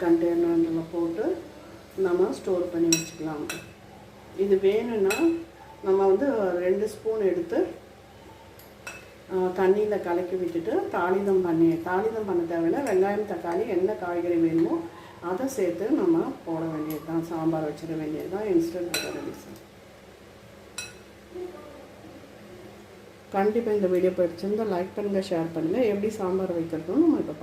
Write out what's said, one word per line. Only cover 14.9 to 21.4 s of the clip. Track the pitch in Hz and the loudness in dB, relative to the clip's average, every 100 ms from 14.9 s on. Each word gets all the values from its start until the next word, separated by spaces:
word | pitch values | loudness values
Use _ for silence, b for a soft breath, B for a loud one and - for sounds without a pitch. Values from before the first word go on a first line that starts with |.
| B B B 175 | B B B -6
அதை | 185 269 | -2 -2
சேர்த்து | 220 180 170 214 | 0 -2 0 0
நம்ம | 302 180 165 - - - | 2 4 4 2 -4 -6
போட | 160 165 | -4 -4
வேண்டியது | 156 151 151 160 | -4 -4 -6 -4
தான். | 165 165 | -4 -4
சாம்பார் | 165 160 160 151 | -2 0 0 -2
வச்சிட | 147 165 156 | -6 -6 -6
வேண்டியது | 151 151 151 190 | -4 -6 -4 -4
தான். | 214 | 2
இன்ஸ்டன்ட் | 165 165 180 175 - - - | 2 2 -2 -4 -4 -6 -8
ரெசிபி. | - - - - - - - - - - - - - - - - - - - - - 359 | -10 -12 -14 -18 -20 -20 -20 -20 -20 -20 -20 -20 -20 -20 -18 -16 -16 -16 -20 -20 -18 -14